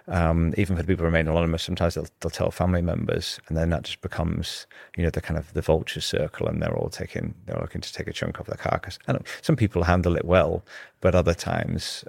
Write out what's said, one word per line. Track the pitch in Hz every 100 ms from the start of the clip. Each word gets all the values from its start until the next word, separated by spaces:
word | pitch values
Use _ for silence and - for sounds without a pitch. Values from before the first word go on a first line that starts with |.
| -
But, | 90
um, | 82 82 82 69
even | 101 87
for |
the | 82
people | 87
who | 82
remain | 82 78
anonymous, | 82 85 82
sometimes | - 87 87 80
they'll, | 82 -
they'll | 82
tell | - 87
family | - 90 90
members, | 87 85 82 82 - - -
and | 80
then | 82
that | 80
just | - -
becomes, | - - 82 82 82 - - - - -
you |
know, | 85
the | -
kind | - 80
of | -
the | 82
vulture | - 80 - -
circle, | - - 78 - 50
and | 50
they're | 50 50
all | 50
taking, | - - - - - -
they're | -
looking | 85 85
to | -
take | - 82
a |
chunk | 82 85 -
off | -
the | -
carcass. | - - - - -
And | 131 - -
some | - 147
people | 107 85 87
handle | 90 87 85
it | 85
well, | 92 78 87 - - - _
but | 95 90
other | 87
times, | 87 - 82 82 85 - -